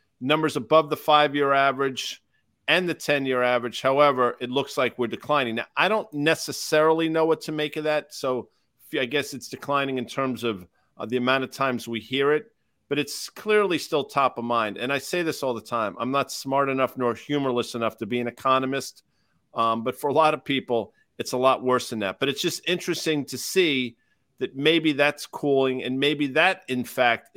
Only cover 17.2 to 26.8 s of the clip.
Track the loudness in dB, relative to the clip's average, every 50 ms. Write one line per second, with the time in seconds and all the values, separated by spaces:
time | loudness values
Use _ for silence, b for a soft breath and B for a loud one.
17.2 | -4 -4 -2 0 0 0 0 0 -2 -2 -4 -4 -2 -2 -4 -4 -6 -4 -4 -4
18.2 | -4 -4 -6 -4 0 2 2 2 2 -2 -4 -6 -6 -10 -14 -18 _ _ _ _
19.2 | _ _ _ _ _ _ -4 -2 0 0 0 0 -2 -6 -6 -4 -4 0 4 4
20.2 | 4 4 2 0 -2 -4 -4 -4 -2 -2 -2 -2 -2 -4 _ _ _ _ _ -10
21.2 | -8 -4 -2 2 4 4 4 4 2 2 2 0 0 -2 -4 -4 -2 -4 -2 -2
22.2 | -2 -2 -2 -2 -2 -4 -4 -4 -4 -4 -4 -2 -2 -4 -6 -2 -2 -2 -2 -2
23.2 | -4 -6 -8 -10 -8 -2 2 2 2 4 2 0 -2 -4 -8 _ _ _ _ _
24.2 | _ _ _ -6 -6 -6 -4 0 2 2 4 4 2 2 2 2 2 2 0 -2
25.2 | -8 -14 -10 -4 0 2 2 4 2 2 0 -2 -4 -4 -2 0 0 0 0 0
26.2 | -2 0 2 2 4 4 2 0 -4 -4 -4 -4